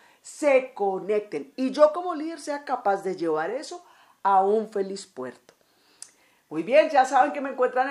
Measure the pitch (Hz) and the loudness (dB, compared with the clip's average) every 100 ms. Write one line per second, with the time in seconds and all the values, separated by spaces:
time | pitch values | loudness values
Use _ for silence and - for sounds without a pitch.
0 | _ _ - - 294 262 254 - 196 185 | _ _ -20 -2 2 2 2 -4 -2 -2
1 | 180 208 208 156 - - 254 285 302 349 | -2 -4 -4 -10 -10 -6 -2 4 4 4
2 | 359 311 311 320 302 294 294 247 202 190 | -6 -6 -8 -10 -8 -8 -6 -4 -2 -2
3 | 190 156 165 156 170 262 - 349 - _ | -2 -4 -2 -2 -4 -6 -10 -16 -18 _
4 | _ _ 196 190 196 220 214 202 196 196 | _ _ 2 4 4 2 0 -4 -4 -8
5 | - - 127 - _ _ _ _ _ - | -14 -12 -12 -12 _ _ _ _ _ -20
6 | - _ _ _ - 156 175 285 311 277 | -20 _ _ _ -12 -8 2 4 4 4
7 | 262 262 285 285 269 247 247 247 277 | 4 4 2 0 -6 -2 0 0 -2